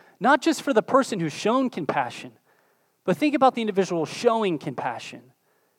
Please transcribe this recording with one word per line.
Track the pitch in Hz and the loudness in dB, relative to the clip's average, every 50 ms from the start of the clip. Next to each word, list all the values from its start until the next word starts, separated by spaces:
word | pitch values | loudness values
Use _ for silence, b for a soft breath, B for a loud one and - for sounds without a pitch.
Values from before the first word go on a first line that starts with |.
| b b b b | b b b b
not | 180 247 285 277 - | 2 4 4 4 4
just | 330 302 - | 2 -2 0
for | - 294 269 | 0 0 2
the | 214 - | 2 2
person | - - 277 262 - 240 185 | 4 4 2 2 2 0 -2
who's | 165 151 - | -2 -2 -4
shown | - - 208 233 269 262 247 | -2 0 0 2 2 0 -2
compassion, | - 196 156 - - 151 123 120 - - - 123 - _ _ _ _ _ _ _ _ _ _ _ _ _ _ | -4 -4 -4 -2 -2 -2 -2 -4 -6 -12 -16 -18 -18 _ _ _ _ _ _ _ _ _ _ _ _ _ _
but | - 180 | -4 -2
think | - 302 302 269 | 0 0 0 2
about | 285 262 254 240 | 4 4 4 2
the | 240 226 | 2 -2
individual | 214 190 190 190 170 202 170 156 | -2 0 0 0 0 0 -2 -4
showing | 143 - - 220 233 226 226 214 196 165 139 | -4 -4 -2 0 2 2 2 0 0 -2 -2
compassion. | - 151 123 - - 135 113 110 - - - 120 120 127 _ _ _ _ _ _ _ _ _ | -4 -8 -8 -6 -6 -6 -8 -8 -12 -16 -16 -18 -20 _ _ _ _ _ _ _ _ _ _